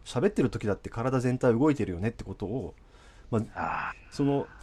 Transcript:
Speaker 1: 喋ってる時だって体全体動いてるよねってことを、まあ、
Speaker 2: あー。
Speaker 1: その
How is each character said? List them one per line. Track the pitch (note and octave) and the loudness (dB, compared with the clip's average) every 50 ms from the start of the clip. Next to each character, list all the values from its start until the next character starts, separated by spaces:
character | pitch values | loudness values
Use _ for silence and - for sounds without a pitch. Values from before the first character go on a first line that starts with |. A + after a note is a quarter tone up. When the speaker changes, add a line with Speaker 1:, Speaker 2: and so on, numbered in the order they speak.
| - | -14
Speaker 1:
喋 | - - B2 D#3+ G#3 | -6 -4 2 2 2
っ | |
て | - - | 2 4
る | D#3 A2+ | 2 2
時 | - A#2 - G#2+ | 2 0 -2 -2
だ | F#2+ | -2
っ | - | -2
て | - - | -4 -10
体 | - A#2 A#2 C3 B2+ C3 | -6 -4 -2 0 0 2
全 | A#2+ B2+ B2 B2+ | 2 2 0 2
体 | - B2+ A2+ | 4 4 4
動 | A2+ C#3+ D#3 | 6 6 4
い | C#3 | 4
て | - G#2 | 2 0
る | F#2 | -4
よ | F2+ E2+ | -2 -2
ね | G2 A#2+ | -2 -2
っ | |
て | - - - | -4 -4 -10
こ | F#2+ F#2+ | -12 -8
と | - G#2 | -8 -6
を、 | F2+ A2+ C3 F#2+ - - - - - _ - - - - - - - | -6 -4 -6 -6 -8 -12 -16 -20 -20 _ -20 -20 -20 -20 -20 -10 -2
ま | - - - - - | -2 -2 -2 -2 -6
あ、 | - - - - - - - | -6 -6 -4 -4 -4 -6 -6
Speaker 2:
あ | - - - - | -8 -12 -16 -18
ー。 | - | -4
Speaker 1:
そ | - C#3+ | -2 0
の | C#3 C#3+ C#3 - - - - | 2 2 0 -2 -4 -10 -12